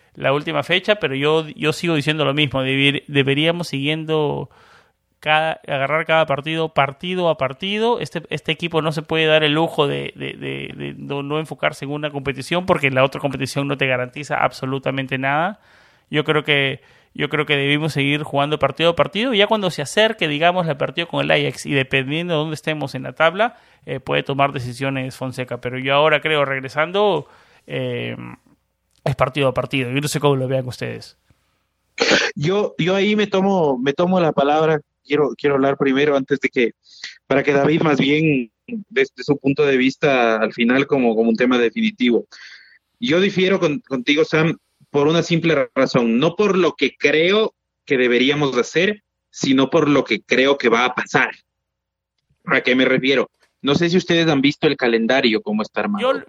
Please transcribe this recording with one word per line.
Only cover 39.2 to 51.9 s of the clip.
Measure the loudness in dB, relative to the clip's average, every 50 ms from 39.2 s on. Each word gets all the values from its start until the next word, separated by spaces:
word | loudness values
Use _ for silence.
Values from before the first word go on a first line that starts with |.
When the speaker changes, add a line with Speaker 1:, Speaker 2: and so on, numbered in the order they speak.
| -2
Speaker 2:
su | -2 -2 0
punto | 0 -2 0 2 2
de | 2 4
vista | 4 2 2 0 0 0 2 2 4 2 2 2
al | 2 0 -2 -2
final | 0 0 2 2 2 2
como, | 2 0 2 2 2 2
como | 2 2 2
un | 2
tema | 2 2 2 4 4
definitivo. | 2 2 0 0 -2 -2 0 0 2 2 2 2 0 -4 -14 -20 -20 -20 -20 -20 -20 _ _ _ _ _ _ _
Yo | -2 0 2 2
difiero | 2 2 2 2 2 2 2 2
con, | 2 0 0 -2
contigo, | -4 _ -6 -4 0 0 2 2 2
Sam, | 2 2 2 2 2 0 -4 _ _ _ _ _ _
por | 0 2 2 4
una | 2 2 0
simple | 2 0 0 2 2 2 2 0 -2 0
razón. | 0 0 2 2 2 2 4 2 2
No | 2 2 2
por | 2 0 2 2
lo | 2 2 2 2
que | 0 -2 -2 -2
creo | _ 0 2 4 4 2 2 2 2 0 0 -4 _ _ _ _ _ _
que | -2 0
deberíamos | 2 2 2 4 2 2 2 2 2 0 0 0
hacer, | 0 -2 0 0 0 0 0 -2 -4 _ _ _ _ _ _
sino | _ -6 0 2 4 4 4 4
por | 4 2 4 4
lo | 4 2 2
que | 0 -2 -4 -2
creo | _ 0 2 4 2 2 2
que | 2 2
va | 2 4 2
a | 0 -2
pasar. | -4 -8 -2 0 0 0 0 -2 -10 _ _ _ _ _ _ _ _ _ _